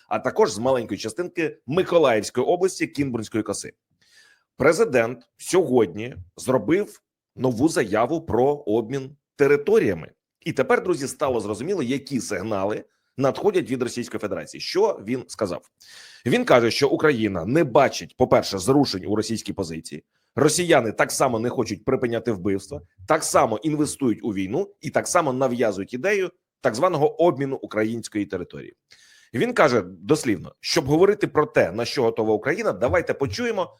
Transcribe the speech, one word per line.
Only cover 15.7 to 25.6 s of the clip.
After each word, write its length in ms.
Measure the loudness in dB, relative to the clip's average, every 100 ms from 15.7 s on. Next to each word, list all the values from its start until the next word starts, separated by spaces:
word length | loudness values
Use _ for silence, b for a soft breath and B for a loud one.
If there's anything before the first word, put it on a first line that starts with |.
| _ B B B B 0
Він 200 | 0 4
каже, 260 | 4 4
що 180 | 2 0
Україна 560 | 2 2 2 0 -2 0
не 180 | 0
бачить, 540 | 4 4 2 0 -6 -2
по-перше, 400 | 4 4 2 -2
зрушень 480 | 2 4 4 0 -2
у 100 | -2
російській 380 | -2 -4 -6
позиції. 500 | -6 -6 -8 -12 -14 -16 _ _ 2
Росіяни 560 | 2 2 4 4 2
так 200 | 0 -2
само 280 | 0 0 0
не 100 | -2
хочуть 360 | -2 -4 -4 -2
припиняти 460 | -2 0 -2 -4
вбивства, 500 | -2 -2 -4 -6 -16 -16 -8 -2
так 160 | 0
само 340 | 2 2 2 0
інвестують 640 | -2 -2 -2 0 -2 0
у 100 | -4
війну 420 | -4 -4 -4 -6 _
і 80 | -6
так 180 | -4 0
само 260 | 0 0
нав'язують 600 | 0 0 0